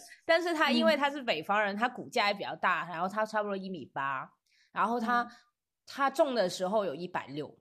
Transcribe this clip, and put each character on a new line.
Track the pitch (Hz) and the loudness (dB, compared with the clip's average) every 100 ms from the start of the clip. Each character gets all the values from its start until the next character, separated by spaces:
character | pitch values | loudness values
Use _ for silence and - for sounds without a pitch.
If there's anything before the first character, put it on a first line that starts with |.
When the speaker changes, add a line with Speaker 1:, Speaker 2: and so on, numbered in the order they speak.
| - - - | -8 -8 2
Speaker 1:
但 | 339 | 2
是 | 349 | 2
他 | 311 294 | 2 4
因 | 320 | 4
为 | 320 294 | 4 4
他 | 277 | 2
是 | 294 | 0
北 | 233 156 | -2 -2
方 | 156 208 | 0 2
人， | 202 202 | 2 0
Speaker 2:
嗯。 | |
Speaker 1:
他 | 240 | -2
骨 | 233 - | -2 -4
架 | 240 202 | 0 2
也 | |
比 | 196 | 0
较 | 131 160 | -4 0
大， | 196 165 165 | 0 0 -2
然 | 165 | -4
后 | 190 | -2
他 | 208 | -2
差 | 214 214 | -2 -2
不 | 208 | -2
多 | 196 | -4
一 | 190 | -6
米 | 175 113 | -10 -8
八， | 143 139 131 156 _ _ _ _ | -4 -4 -4 -8 _ _ _ _
然 | - | -2
后 | 202 240 | 0 0
他， | 226 240 | 0 0
Speaker 2:
嗯。 | 233 - _ _ _ _ - | 0 -8 _ _ _ _ -14
Speaker 1:
他 | - 269 | -2 0
重 | 269 294 | 2 2
的 | 240 180 | 2 0
时 | - 185 | 0 0
候 | 202 | 2
有 | 185 143 | 0 -4
一 | 180 | -6
百 | 160 123 | -6 -6
六 | 143 135 - | -8 -10 -14